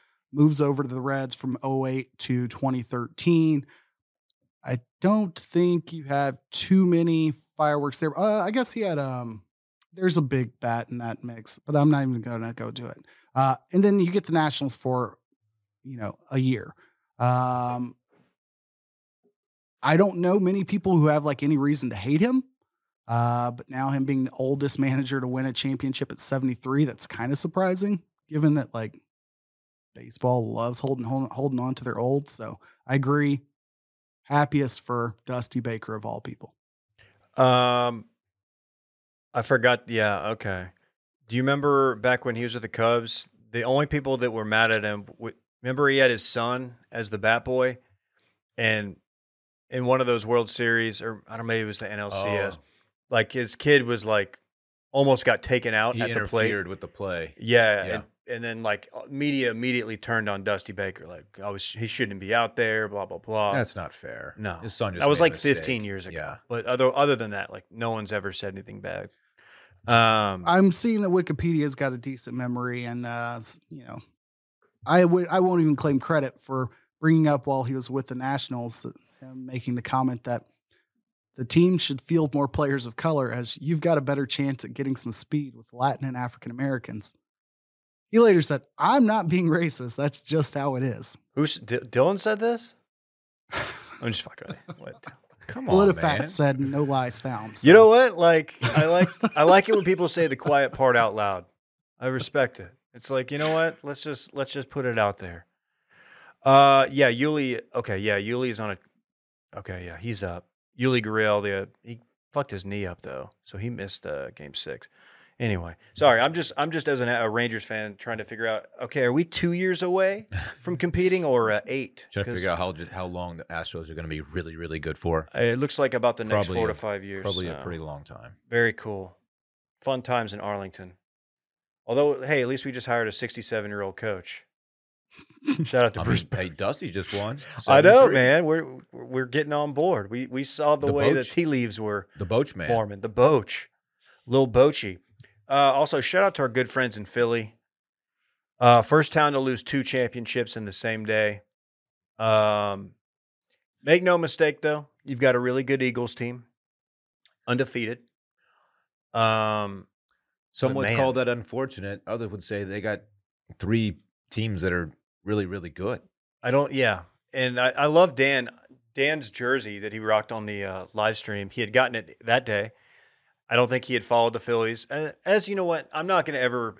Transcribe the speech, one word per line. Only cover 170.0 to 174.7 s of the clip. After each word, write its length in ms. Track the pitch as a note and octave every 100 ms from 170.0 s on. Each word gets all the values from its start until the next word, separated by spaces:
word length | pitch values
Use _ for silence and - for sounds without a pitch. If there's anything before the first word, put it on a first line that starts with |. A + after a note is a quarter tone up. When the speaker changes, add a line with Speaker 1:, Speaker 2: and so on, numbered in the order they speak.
Speaker 2:
rocked 300 | G#2+ G#2+ G#2+
on 140 | A2+ G#2+
the, 180 | G2+
uh, 200 | G2 F#2+ F2+
live 240 | G#2+ G#2+ A2
stream. 320 | - G#2 G2
He 140 | -
had 100 | A2
gotten 220 | A#2 B2+
it 220 | A#2 - -
that 200 | A2+ A#2+
day. 280 | A#2+ G#2 G#2 _ _ _ _ _ _ _ -
I 60 | A#2
don't 120 | B2
think 180 | B2+ -
he 80 |
had 100 | B2
followed 300 | G#2+ A#2+ A#2
the 60 | A2+
Phillies. 460 | - A#2 A2+